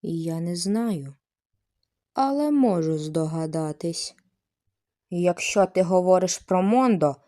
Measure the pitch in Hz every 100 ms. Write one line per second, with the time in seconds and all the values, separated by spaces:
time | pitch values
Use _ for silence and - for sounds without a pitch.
0 | 175 165 165 165 170 175 185 214 233 180
1 | 139 139 _ _ _ _ _ _ _ _
2 | _ - 269 277 294 294 254 180 160 156
3 | 156 156 156 165 160 160 156 151 170 165
4 | - _ _ _ _ _ _ _ _ _
5 | _ 175 175 175 - 208 190 185 175 185
6 | 180 185 185 - - 185 190 240 262 196
7 | 151 139